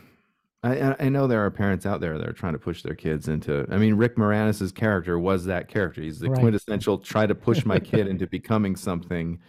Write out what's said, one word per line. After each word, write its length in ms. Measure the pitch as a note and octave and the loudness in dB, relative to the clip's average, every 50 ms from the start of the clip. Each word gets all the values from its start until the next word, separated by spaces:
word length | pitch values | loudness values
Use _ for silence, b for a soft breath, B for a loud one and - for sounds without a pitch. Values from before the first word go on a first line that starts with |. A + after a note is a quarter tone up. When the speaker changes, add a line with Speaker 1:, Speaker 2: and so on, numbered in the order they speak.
| B B B B B B B B B _ _ _ - | B B B B B B B B B _ _ _ -2
Speaker 1:
I, 180 | A#2+ C3 D3 | -2 0 2
I, 160 | - - C3+ - | 2 0 0 0
I 80 | C3+ C3 | 0 0
know 180 | C#3 C#3 C3+ | 2 2 2
there 180 | B2+ A#2 G#2+ G2+ | 2 2 2 2
are 60 | G2 | 0
parents 360 | - - G#2 G2+ F#2+ F2 - | 0 0 0 0 0 0 -2
out 140 | G2 G2+ D#2 | -2 -2 -2
there 180 | F2 E2 D#2 D#2+ | -2 -4 -4 -4
that 100 | D#2+ D#2+ | -6 -6
are 40 | - | -8
trying 220 | - - F2 D2+ | -6 -4 -4 -4
to 40 | - | -4
push 240 | - F2 E2 - - | -4 -6 -8 -6 -8
their 120 | - E2 | -8 -10
kids 340 | - - D#2+ D#2 D2 - D#2 | -6 -4 -2 -2 -2 -2 -4
into, 380 | D#2 D#2 - D#2 D2 C#2+ B1+ - | -4 -4 -2 -2 -2 -2 -2 0
I 60 | - G2+ | 2 2
mean, 160 | G#2+ A2 G#2+ | 4 4 4
Rick 220 | G#2 A#2+ A#2+ - | 4 2 2 2
Moranis' 580 | A2+ G#2+ G#2 G#2 G#2+ G#2+ G#2+ G2+ - G2 F2+ - | 2 2 2 2 2 2 0 0 -2 -4 -6 -4
character 440 | - A#2 A2 G2+ F#2 E2 F2+ F2 E2+ | -2 0 0 2 0 0 0 -2 0
was 260 | F2 F#2+ F#2+ F#2 F2 | 2 2 0 0 0
that 220 | F#2+ F2+ F2 - - | -2 -4 -4 -6 -4
character. 340 | - A2 F#2+ D#2+ - D2+ D#2 | -2 -2 -2 -2 -4 -8 -10
He's 160 | D#2+ D2+ - | -10 -8 -6
the 120 | - B2+ | -4 -2
Speaker 2:
Right. 100 | C3 B2+ | 2 4
Speaker 1:
quintessential 580 | B2 A2+ G#2+ G2 - - G#2 F#2+ - A2 G2 F#2+ | 4 4 4 2 -2 -2 -4 -2 0 0 0 0
try 280 | - - - A2 G#2+ | -2 -2 0 2 2
to 80 | G2 G2+ | 2 2
push 300 | - - A#2+ A2+ - - | 0 2 2 2 2 2
my 140 | G#2+ G2 - | 2 2 0
Speaker 2:
<laughs> 0 | |
Speaker 1:
kid 260 | - - - A2 G2+ G2 | 0 2 0 0 2 0
into 180 | F#2+ F2 F#2 | -2 -4 -4
becoming 500 | - - F2+ - - A2 G#2+ G#2 F#2+ F#2 | -4 -6 -8 -2 0 0 2 2 0 -2
something, 640 | - - G#2 F2 E2+ F2 - F2+ E2+ E2 E2+ E2+ - b | -4 -4 -4 -4 -4 -4 -4 -4 -4 -4 -6 -8 -10 b